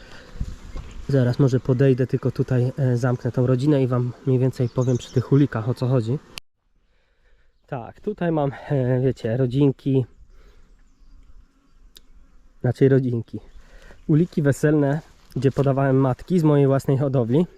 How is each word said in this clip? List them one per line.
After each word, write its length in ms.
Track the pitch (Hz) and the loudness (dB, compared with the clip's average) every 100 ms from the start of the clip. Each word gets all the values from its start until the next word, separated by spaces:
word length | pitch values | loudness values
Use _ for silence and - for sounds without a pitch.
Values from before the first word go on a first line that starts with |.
| - - - - - - - - - - - | -20 -20 -20 -12 -10 -10 -14 -14 -12 -12 -2
zaraz 300 | 139 123 120 | 0 2 2
może 220 | 135 123 | 2 0
podejdę, 460 | - 127 139 127 127 | 0 2 2 2 0
tylko 240 | 131 127 | -2 -4
tutaj, 420 | - 131 127 127 - | -4 -2 0 -2 -2
e, 180 | 127 120 | -2 0
zamknę 360 | 127 123 120 | 0 -2 -4
tą 140 | 131 123 | -2 0
rodzinę 360 | 127 147 139 | 0 2 2
i 40 | 127 | 2
wam 260 | 123 123 - 135 | 0 -4 -6 -2
mniej 120 | 127 | 0
więcej 300 | 127 - 123 | 0 -2 -4
powiem 280 | - 127 123 | -2 -2 -2
przy 160 | - | -2
tych 200 | 127 - | -4 2
ulikach, 360 | 139 143 117 113 | 2 2 0 -6
o 60 | |
co 120 | - 127 | -4 -2
chodzi. 320 | 131 110 143 - - - _ _ _ _ _ _ _ _ _ _ _ _ | -2 -2 -6 -8 -20 -20 _ _ _ _ _ _ _ _ _ _ _ _
Tak, 340 | 131 - - | -12 -12 -10
tutaj 320 | 208 214 175 | -10 -4 -2
mam, 180 | 160 139 - - | 0 -2 -6 -4
e, 300 | 143 123 127 | -2 0 0
wiecie, 360 | 131 - 113 120 | 0 -2 -4 -2
rodzinki, 680 | 127 131 143 - 139 135 120 - - - - - - - - _ - - - - - _ _ _ - - - - - - - _ | 0 2 2 0 0 0 -2 -10 -20 -20 -20 -20 -20 -20 -20 _ -20 -20 -20 -20 -20 _ _ _ -20 -20 -20 -20 -20 -20 -20 _
znaczy 280 | 127 - 135 | -4 2 4
rodzinki, 520 | 135 131 117 - 107 - - - - - - - | 4 0 -4 -8 -14 -16 -20 -20 -20 -20 -12 0
uliki 360 | 151 180 - | 2 2 0
weselne, 580 | 143 131 151 151 139 156 - - - 131 | 0 0 2 2 0 -2 -8 -20 -12 -2
gdzie 160 | 131 | -2
podawałem 440 | - 139 135 139 135 | 0 0 0 2 2
matki 420 | 135 123 - 180 | 0 -2 -2 0
z 40 | |
mojej 240 | 156 143 139 | 4 4 4
własnej 320 | 135 - 135 | 2 0 -2
hodowli. 480 | 139 131 113 139 180 | 0 0 0 0 0